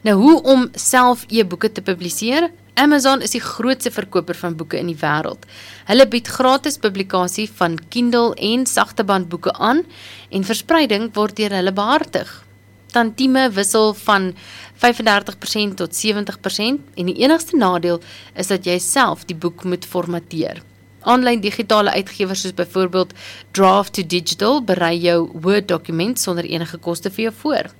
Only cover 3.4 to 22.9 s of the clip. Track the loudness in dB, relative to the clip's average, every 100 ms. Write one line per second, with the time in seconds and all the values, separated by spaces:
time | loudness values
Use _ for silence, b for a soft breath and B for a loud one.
3.4 | -8 -4 -2 -2 -2 -6 -2 -2 -2 -8
4.4 | -8 -8 -6 -6 -6 -4 -2 -2 -2 -10
5.4 | -18 B B B B 4 6 4 -4 0
6.4 | 2 2 0 -2 -4 -4 -4 -2 -2 -4
7.4 | -8 -2 -2 -2 -6 -2 0 2 2 0
8.4 | -2 -2 0 0 -2 -2 0 0 0 -4
9.4 | -4 -2 0 0 -2 B B B B -6
10.4 | -4 -6 0 2 2 0 -2 -2 -2 -2
11.4 | -4 0 -2 0 0 0 0 -6 -6 -14
12.4 | -20 _ _ _ _ 0 0 0 2 2
13.4 | 2 0 0 2 2 0 0 2 0 -6
14.4 | B B B 0 0 2 2 2 0 -12
15.4 | -6 -2 -2 -4 -6 -4 -2 -2 -4 -6
16.4 | -6 -4 -2 -2 -6 -6 -4 0 2 2
17.4 | 2 2 2 2 0 -2 B B B -10
18.4 | -4 -2 0 -2 0 2 2 0 -8 -6
19.4 | -6 -6 -6 -6 -4 -6 -4 -6 -8 -6
20.4 | -6 -8 -18 _ _ _ 2 4 4 0
21.4 | -2 -4 0 2 2 0 -6 -6 -4 -4
22.4 | -6 -6 -4 -2 -2